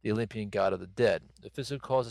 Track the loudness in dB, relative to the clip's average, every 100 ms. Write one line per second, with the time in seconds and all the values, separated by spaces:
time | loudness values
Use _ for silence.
0 | 0 0 -2 -6 -4 2 2 0 -6 2
1 | 4 4 -4 -20 -14 -10 -8 -8 0 0
2 | 0